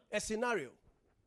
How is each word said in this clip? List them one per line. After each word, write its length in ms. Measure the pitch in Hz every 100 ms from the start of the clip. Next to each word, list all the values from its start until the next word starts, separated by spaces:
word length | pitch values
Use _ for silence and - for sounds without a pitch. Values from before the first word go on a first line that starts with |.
| -
a 100 | 208
scenario. 480 | - 214 247 220 127 - - _ _ _